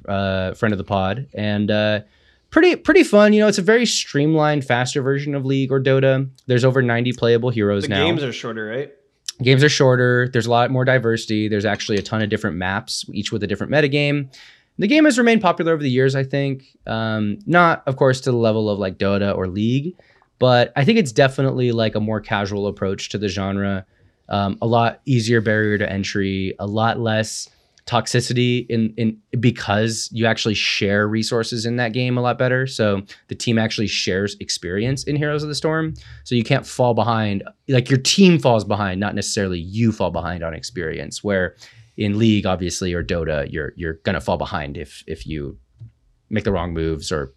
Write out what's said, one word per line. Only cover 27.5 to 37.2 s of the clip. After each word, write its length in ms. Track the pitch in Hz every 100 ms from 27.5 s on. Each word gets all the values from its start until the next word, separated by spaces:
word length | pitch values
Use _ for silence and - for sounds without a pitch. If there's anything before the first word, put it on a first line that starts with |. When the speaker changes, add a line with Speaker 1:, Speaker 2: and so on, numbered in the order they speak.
| _ _ _ -
Speaker 1:
toxicity 800 | 117 - 123 123 123 123 123 120
in, 240 | 117 110 110
in, 180 | 113 110 _ 123
because 720 | 120 117 - 104 113 110 -
you 140 | 117 113
actually 280 | 113 117
share 540 | 101 - - 101 101 107
resources 560 | 110 110 120 113 120
in 120 | 113 120
that 180 | 120
game 240 | 117 127 123
a 20 |
lot 160 | 123 117
better. 300 | 127 127 131
So 360 | 131 107 98 98 - _
the 60 |
team 240 | 101 - 113
actually 280 | 110 - 101
shares 500 | - - 92 101 -
experience 640 | - - 87 95 120 139
in 120 | - 147
Heroes 260 | 151 147
of 60 | 151
the 60 |
Storm. 400 | 143 160 160 160 156 - -
So 100 | -
you 100 | 123
can't 220 | 113 135 -
fall 260 | - 123
behind, 500 | 113 110 113